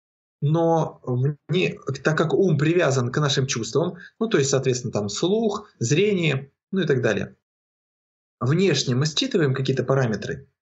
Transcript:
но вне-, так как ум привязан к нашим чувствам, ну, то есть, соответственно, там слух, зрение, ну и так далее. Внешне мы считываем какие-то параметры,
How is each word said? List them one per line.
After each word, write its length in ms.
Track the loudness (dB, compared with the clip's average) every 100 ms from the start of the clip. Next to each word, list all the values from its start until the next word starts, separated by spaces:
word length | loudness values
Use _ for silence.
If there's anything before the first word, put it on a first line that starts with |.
| _ _ _ -6
но 600 | 0 2 4 2 0 -6
вне-, 760 | -6 -2 -2 -4 -4 0 0 -4 -8 -2
так 140 | 0 2
как 160 | 2
ум 240 | 4 2 4
привязан 540 | 2 2 2 2 0
к 80 | 0
нашим 280 | 0 0 -2
чувствам, 500 | -4 -2 0 0 -4 -16 -6
ну, 80 | 0
то 100 | 0
есть, 140 | 2
соответственно, 420 | 0 0 -2 -2
там 160 | -4 -4
слух, 600 | -2 0 0 0 -2 -10 -6
зрение, 720 | 0 2 2 2 0 -2 -6 _ -6
ну 100 | -4
и 40 | 0
так 160 | 0
далее. 340 | 2 -2 -4 -12 _ _ _ _ _ _ _ _ _ -6
Внешне 540 | -2 2 2 0 0
мы 120 | 0 0
считываем 500 | -2 -2 0 0 0
какие-то 280 | -2 -2
параметры, 640 | 0 0 0 -2 -6 -12 -14 _